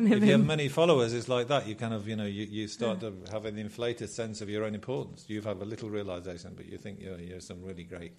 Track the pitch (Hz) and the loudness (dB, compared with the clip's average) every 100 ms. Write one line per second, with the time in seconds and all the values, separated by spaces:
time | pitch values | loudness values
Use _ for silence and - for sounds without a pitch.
0 | 226 208 208 220 151 156 139 151 170 147 | 6 8 8 8 6 4 2 4 8 8
1 | 117 120 113 123 120 139 104 104 113 110 | 6 2 0 0 4 2 2 -4 -2 -2
2 | 101 107 104 101 104 104 104 - 117 95 | -2 -4 -2 -4 -4 -4 -6 -2 -2 -2
3 | 110 95 90 107 107 104 107 110 120 117 | -4 -8 -8 -6 -6 -6 -8 -4 -4 -2
4 | 110 - 110 104 101 104 107 107 117 139 | -6 -6 -6 -6 -4 -2 -2 -4 -4 -6
5 | 127 - - 107 104 95 101 110 110 104 | -6 -12 -8 -6 -4 -6 -6 -8 -6 -4
6 | 98 90 90 87 92 92 82 90 101 98 | -4 -6 -6 -10 -12 -14 -14 -12 -12 -12
7 | 95 90 87 90 - 90 92 87 87 90 | -12 -12 -12 -12 -12 -12 -10 -12 -12 -12
8 | 85 | -12